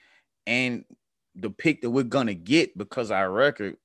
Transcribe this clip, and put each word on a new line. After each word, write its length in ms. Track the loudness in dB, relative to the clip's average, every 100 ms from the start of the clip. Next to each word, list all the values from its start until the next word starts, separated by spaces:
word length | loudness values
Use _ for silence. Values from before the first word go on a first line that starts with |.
| _ _ _ _ -2
and 380 | 0 0 -4 -10 -20 _ _ _
the 160 | -10 -10
pick 300 | -2 0 0
that 100 | 0
we're 140 | 0
gonna 300 | 2 0 0
get 420 | -4 2 2 2 -4
because 340 | -8 -6 -2
our 200 | 0 0
record 460 | 2 2 2 -8 -10